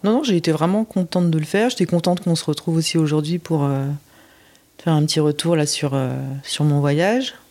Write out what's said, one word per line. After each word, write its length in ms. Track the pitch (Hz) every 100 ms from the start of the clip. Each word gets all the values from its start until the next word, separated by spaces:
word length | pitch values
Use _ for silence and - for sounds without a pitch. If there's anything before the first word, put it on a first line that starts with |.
non, 80 | 196
non, 100 | 233
j'ai 140 | 294 180
été 160 | 160
vraiment 320 | 156 170 202
contente 460 | 220 - 175 185 175
de 80 | 160
le 60 |
faire. 240 | 156 202 240
J'étais 160 | 254 170
contente 360 | 175 165 175
qu'on 140 | - 165
se 80 |
retrouve 320 | - 147 - 165
aussi 200 | 160 170
aujourd'hui 420 | 156 151 151 175
pour, 240 | - 160
euh, 200 | 143 135 135 143 _ - - - _ _ _ _
faire 140 | -
un 120 | 156
petit 140 | 151 -
retour 380 | 151 147 165 170
là 100 | 147
sur, 280 | - 147
euh, 200 | 135 131 131 135 135
sur 180 | - -
mon 140 | 151 143
voyage. 560 | 143 143 185 240 262 - _